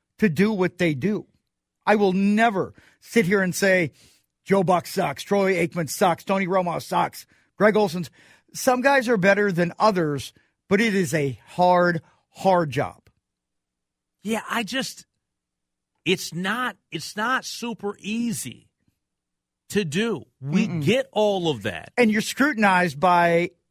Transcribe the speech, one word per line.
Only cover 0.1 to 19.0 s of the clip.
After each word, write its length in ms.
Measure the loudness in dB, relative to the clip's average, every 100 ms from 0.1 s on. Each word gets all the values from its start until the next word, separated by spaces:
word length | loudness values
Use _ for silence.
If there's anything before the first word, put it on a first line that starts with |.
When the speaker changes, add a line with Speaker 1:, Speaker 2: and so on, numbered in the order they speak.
| _
Speaker 1:
to 100 | 0
do 240 | 2 0
what 240 | 2 -2 0
they 160 | -2
do. 320 | 0 -4 -4 -8 _ _ _ _ _ 0
I 100 | 2
will 180 | 2
never 600 | 2 2 2 0 0 -6 -10 _ _
sit 240 | -4 0 2
here 160 | 0
and 120 | 0
say, 380 | 0 2 2 0 -6 _ _ _ _ 0
"Joe 180 | 0
Buck 240 | 2 0 0
sucks, 360 | -4 -4 -6
Troy 320 | -2 0 2 0
Aikman 340 | -2 -4 -6
sucks, 340 | 0 0 0
Tony 240 | -2 -2 0
Romo 340 | -2 -2 -6
sucks, 440 | -4 -2 -2 -6 -20 _ _ _
Greg 180 | 2 4
Olson's." 340 | 0 -2 -8 -12 _ _ _
Some 280 | -4 0 2
guys 260 | 2 2 2
are 100 | 2
better 340 | 4 4 2
than 220 | 0 -2 2
others, 560 | 2 2 -2 -4 -8 -18 _ _ _
but 140 | 2
it 140 | 2 0
is 180 | 0
a 260 | -2 -2 -6 _
hard, 520 | 2 4 6 4 0 -6 _ _
hard 420 | -2 2 2 2
job. 300 | -2 -6 -8 _ _ _ _ _ _ _ _ _ _ _ _
Speaker 2:
Yeah, 180 | -6 -6 -4
I 140 | -6
just, 420 | -4 -6 -6 -10 -20 _ _ _ _ _ _ _ _ _
it's 300 | -4 -4 -4
not, 440 | -8 -6 -4 -6 -8 _
it's 240 | -14 -10 -6
not 300 | -4 -4 -6
super 500 | -10 -10 -8 -10 -10
easy 720 | -8 -6 -4 -6 -8 -14 _ _ _ _